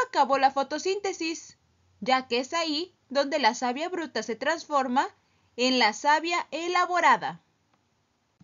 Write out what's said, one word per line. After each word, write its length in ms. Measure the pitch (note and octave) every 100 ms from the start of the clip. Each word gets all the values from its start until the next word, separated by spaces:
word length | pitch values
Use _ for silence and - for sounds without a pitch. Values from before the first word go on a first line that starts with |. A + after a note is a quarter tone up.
| B4+
a 60 |
cabo 260 | E4+ B3+ C4+
la 140 | C4+
fotosíntesis, 1080 | C4+ C4+ D4+ F4+ G4+ G4 F4 D#4+ E4 - - _ _ _ -
ya 280 | G#3 C4 B3+
que 120 | A#3
es 140 | B3+
ahí 420 | E4+ E4 D4 F#4 _ -
donde 300 | C4+ C#4+ D4+
la 160 | A3+ A#3+
savia 340 | B3 B3 E4+
bruta 320 | F4+ D#4 A3+
se 120 | A3 A3
transforma 720 | C#4 D#4+ - C#4+ B3+ B3+ F#4 - _ _ _ -
en 240 | B3+ B3+
la 140 | A3
savia 540 | G#3+ C#4+ D4+ E4 F4 -
elaborada. 920 | D4+ E4+ F4+ F4 F4 D#4 A3 D3 E3+ _ _ _ _ _ _ _ _ _ _